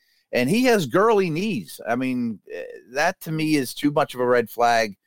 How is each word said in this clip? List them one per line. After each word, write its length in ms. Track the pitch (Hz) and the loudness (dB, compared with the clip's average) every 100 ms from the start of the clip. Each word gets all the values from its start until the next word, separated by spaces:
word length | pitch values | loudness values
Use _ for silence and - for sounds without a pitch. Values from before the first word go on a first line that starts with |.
| _ _ _ | _ _ _
And 180 | 117 123 | -2 0
he 140 | 214 | 2
has 240 | 254 220 143 | 4 2 2
girly 420 | 165 220 214 190 | 2 4 4 2
knees. 500 | 156 214 151 87 - - | -2 -2 -4 -8 -10 -4
I 80 | 120 | -2
mean, 440 | 131 127 120 101 - | -2 -2 -4 -6 -12
eh, 120 | 85 - - - | -12 -12 -16 -10
that 280 | 127 165 196 | -2 -2 -2
to 100 | - | -6
me 220 | 156 156 151 | -4 0 0
is 180 | 123 - | -2 -2
too 160 | 147 | -2
much 240 | 147 139 123 | 0 -2 0
of 40 | |
a 60 | 123 | 2
red 240 | 123 117 | 2 0
flag 480 | - 120 117 113 98 | 0 2 2 0 -4